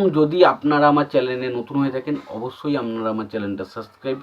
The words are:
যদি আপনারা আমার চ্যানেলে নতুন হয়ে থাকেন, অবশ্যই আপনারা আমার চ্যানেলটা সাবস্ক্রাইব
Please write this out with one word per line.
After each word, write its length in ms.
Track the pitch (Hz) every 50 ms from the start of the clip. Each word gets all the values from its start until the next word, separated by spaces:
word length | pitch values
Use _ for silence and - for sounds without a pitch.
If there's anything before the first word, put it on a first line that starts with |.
| 196 180 147
যদি 200 | 151 151 147 170 180 175 131 120
আপনারা 320 | - 143 147 147 147 147 147 147
আমার 140 | 143 139 143
চ্যানেলে 380 | - 135 127 127 127 127 131 123 120
নতুন 180 | 120 113 - 135 139
হয়ে 120 | 139 135 131
থাকেন, 200 | 131 - 151 147 135 - - 113
অবশ্যই 380 | 110 117 127 - - - 147 143 131
আপনারা 280 | 120 113 113 113 113 110 110
আমার 140 | 110 107 107
চ্যানেলটা 340 | - 107 101 101 98 98 95 - -
সাবস্ক্রাইব 460 | - - - _ _ - 135 131 139